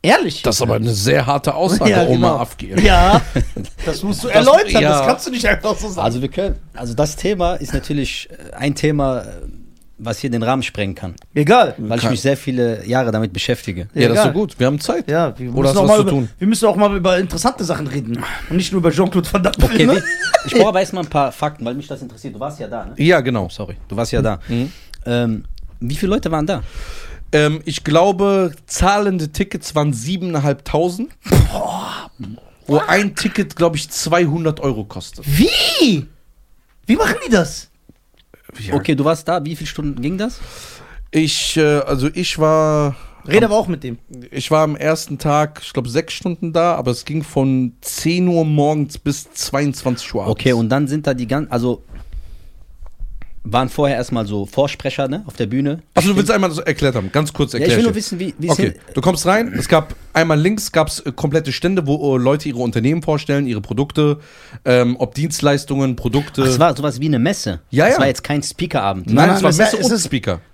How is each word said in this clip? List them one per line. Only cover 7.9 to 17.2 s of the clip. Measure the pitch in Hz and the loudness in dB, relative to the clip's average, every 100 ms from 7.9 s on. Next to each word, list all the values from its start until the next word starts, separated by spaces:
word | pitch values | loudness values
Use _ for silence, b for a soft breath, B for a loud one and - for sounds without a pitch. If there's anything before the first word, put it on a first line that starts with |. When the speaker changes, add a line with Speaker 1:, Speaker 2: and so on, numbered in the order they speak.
| 143 127 - - | -4 -4 -8 -14
Speaker 3:
äh, | - - - | -18 -18 -4
ein | 143 | -4
Thema, | 143 151 147 135 123 | 0 0 2 0 -2
äh, | 101 - - - - - - - | -6 -12 -14 -14 -20 -20 -20 -12
was | 113 110 | -8 -6
hier | 135 | -2
den | 117 | 0
Rahmen | 113 135 | 0 0
sprengen | 113 - 98 95 | -2 -4 -6 -6
kann. | 92 87 - 147 | -12 -12 -6 0
Speaker 1:
Egal. | 147 240 165 - | 6 6 4 0
Speaker 3:
Weil | 110 117 | -4 -2
ich | |
Speaker 2:
Kann. | 117 | 0
Speaker 3:
mich | 123 | 0
sehr | 135 135 | 0 -2
viele | - 123 120 110 92 | -2 -2 -2 -2 -2
Jahre | 127 120 | 0 0
damit | 110 110 | 0 -2
beschäftige. | 95 - 120 - 90 90 | -4 -4 -4 -4 -8 -6
Speaker 2:
Ja, | 143 117 | 0 2
das | 120 | 4
ist | |
Speaker 1:
Egal. | 196 | 2
Speaker 2:
so | 160 | 0
gut. | 214 - | -4 0
Wir | 127 | 0
haben | 147 | 0
Zeit. | - 339 - | -2 -4 0
Speaker 1:
Ja, | 156 160 110 | 0 0 -4
wir | 123 | -4
Speaker 2:
Oder | 123 | 0
Speaker 1:
müssen | 135 | 2
Speaker 2:
hast | 202 | 4
Speaker 1:
auch | |
Speaker 2:
was | 190 | 6
Speaker 1:
mal | 214 | 6
Speaker 2:
zu | |
Speaker 1:
über, | 196 | 4
Speaker 2:
tun? | 139 117 - | 0 -2 -2
Speaker 1:
wir | 190 | 0
müssen | 226 214 | 2 2
auch | 190 | 4
mal | 208 196 | 2 2
über | 180 | 2
interessante | 180 | 2